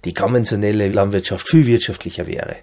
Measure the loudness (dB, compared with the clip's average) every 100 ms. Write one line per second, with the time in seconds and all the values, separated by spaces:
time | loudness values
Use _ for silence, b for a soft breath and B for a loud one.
0 | -6 -4 0 0 0 0 0 0 0 2
1 | 0 0 -4 -6 4 4 6 2 0 -8
2 | -10 -8 -8 -6 -8 -12